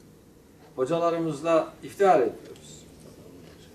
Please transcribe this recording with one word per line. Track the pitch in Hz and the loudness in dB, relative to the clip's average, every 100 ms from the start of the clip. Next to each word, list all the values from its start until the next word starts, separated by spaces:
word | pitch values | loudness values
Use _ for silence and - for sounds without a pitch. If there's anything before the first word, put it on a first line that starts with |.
| - - _ - _ - - - | -20 -20 _ -20 _ -20 -14 -6
Hocalarımızla | 131 170 170 165 165 139 165 160 - - | -4 -2 -2 -2 -4 -6 0 0 0 -10
iftihar | - - 196 160 | -12 0 4 4
ediyoruz. | 113 - - - - - - - - - - - - - - | 4 -2 -16 -20 -20 -20 -20 -20 -20 -20 -20 -20 -20 -20 -20